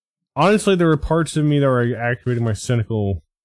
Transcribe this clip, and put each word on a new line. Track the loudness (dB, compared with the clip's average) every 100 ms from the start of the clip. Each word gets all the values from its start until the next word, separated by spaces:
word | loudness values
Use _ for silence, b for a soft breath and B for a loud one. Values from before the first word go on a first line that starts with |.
| _ _ _ 0
honestly, | 2 2 2 2
there | 2
were | 2
parts | 0 -2 -2 -2
of |
me | 0 2
that | 2
were | 2 0 -2
activating | -4 -4 -4 -2
my | -2
cynical | -4 -2 -2 -2 -2 -2 -4 _ _